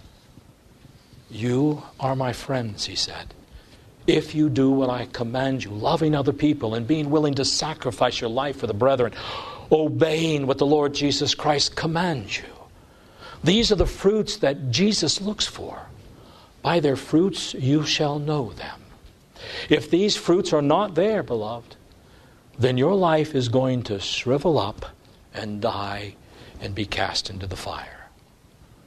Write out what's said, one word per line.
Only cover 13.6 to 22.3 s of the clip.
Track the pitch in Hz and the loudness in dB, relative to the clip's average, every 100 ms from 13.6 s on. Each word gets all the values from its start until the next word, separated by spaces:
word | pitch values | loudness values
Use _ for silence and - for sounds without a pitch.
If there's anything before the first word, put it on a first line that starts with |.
| 226 | 4
are | 190 | 2
the | - | 2
fruits | - 190 214 - - | 2 2 2 0 -2
that | 139 143 131 | -2 0 -2
Jesus | 117 202 208 156 - | 2 2 2 0 -2
looks | 196 208 - | -4 -4 -6
for. | - - - - - - - - - - - | -6 -12 -12 -16 -20 -20 -20 -20 -20 -20 -6
"By | 135 170 | 0 2
their | 151 127 | 2 0
fruits | - 156 190 - - | 2 2 4 0 -6
you | - 131 151 147 | -2 2 2 2
shall | - 151 147 | 0 0 -2
know | 147 151 113 | -2 -2 -2
them." | - - - - - - - _ - - - - | -8 -14 -16 -20 -20 -20 -20 _ -18 -12 -8 0
If | 147 123 | 0 2
these | 170 208 - | 2 2 2
fruits | - 175 208 | 2 2 2
are | 156 | 2
not | 143 165 208 160 | 4 2 2 0
there, | 202 208 | 0 0
beloved, | 131 117 107 120 117 - - - - - - | -2 -4 -4 -8 -14 -20 -20 -20 -20 -20 -20